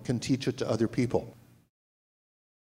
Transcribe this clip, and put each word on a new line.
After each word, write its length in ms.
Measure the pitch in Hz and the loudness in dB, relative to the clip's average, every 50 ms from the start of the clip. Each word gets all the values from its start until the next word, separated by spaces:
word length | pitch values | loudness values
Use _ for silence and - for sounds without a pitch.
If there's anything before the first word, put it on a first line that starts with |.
| - | -4
can 160 | - 127 117 | -2 -2 0
teach 280 | - - 131 123 127 135 | 2 0 0 0 0 -2
it 100 | 123 - | -2 -2
to 120 | 120 - | 0 0
other 180 | 123 107 113 107 | 2 2 2 2
people. 480 | - - 123 117 - - - - - - - - - - _ _ _ _ _ _ _ _ _ _ _ _ _ _ _ _ _ _ _ _ | 2 0 0 2 2 0 0 -2 -14 -20 -20 -20 -20 -20 _ _ _ _ _ _ _ _ _ _ _ _ _ _ _ _ _ _ _ _